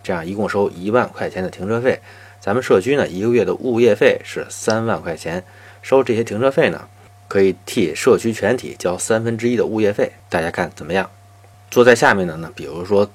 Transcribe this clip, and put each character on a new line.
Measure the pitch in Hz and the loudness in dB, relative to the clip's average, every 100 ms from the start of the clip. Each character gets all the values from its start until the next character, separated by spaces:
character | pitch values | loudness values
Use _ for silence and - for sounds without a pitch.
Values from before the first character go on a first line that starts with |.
这 | - | -6
样 | 87 82 | -6 -6
一 | |
共 | 101 95 | -6 -4
收 | 101 101 | 0 -2
一 | 85 98 | -2 -2
万 | 120 98 | 0 0
块 | - 85 | -4 -8
钱 | 92 | -6
的 | 92 | -8
停 | - 95 | -8 -6
车 | 117 | -2
费。 | 127 - - - - - | 0 -2 -6 -20 -20 -12
咱 | - 117 | -4 -4
们 | |
社 | 127 101 | 2 2
区 | 110 143 | 2 0
呢 | 87 | -2
一 | 90 | -2
个 | 110 | 0
月 | 120 90 | 2 0
的 | |
物 | 90 127 113 | -2 -2 2
业 | 120 | 4
费 | 104 131 - | 4 4 2
是 | - - - | -4 -10 -10
三 | - - 110 113 | -6 -2 0 0
万 | 85 | -4
块 | 85 82 | -4 -8
钱， | - 185 - - - - | -6 -8 -10 -20 -20 -16
收 | - 131 | 2 2
这 | 127 113 | 4 0
些 | |
停 | 113 107 | -2 0
车 | 135 | 0
费 | 147 123 | 2 0
呢， | 78 - - - - - | 0 -12 -20 -20 -20 -4
可 | 101 | 2
以 | 95 87 - | 2 0 -6
替 | 123 82 | -2 -2
社 | 76 135 95 | 0 4 4
区 | 117 | 2
全 | 107 101 127 | -2 0 0
体 | 67 - | -4 -6
交 | 90 92 | -4 -4
三 | - 113 | -2 0
分 | 117 113 | 0 -2
之 | 120 | -2
一 | 117 | 0
的 | |
物 | 90 110 | 0 2
业 | 101 | 0
费， | 104 - - - | 0 -4 -4 -4
大 | - | -2
家 | 165 | -2
看 | - 82 - | -4 -6 -6
怎 | |
么 | 147 | -4
样？” | 180 - - - - - - - | -2 -4 -10 -20 -20 -20 -20 -2
坐 | 127 120 | 4 6
在 | |
下 | 120 139 101 | 8 6 4
面 | 87 | 0
的 | 78 | -6
呢， | - - | -12 -12
比 | |
如 | 71 87 | -12 -10
说 | 92 101 101 | 0 0 0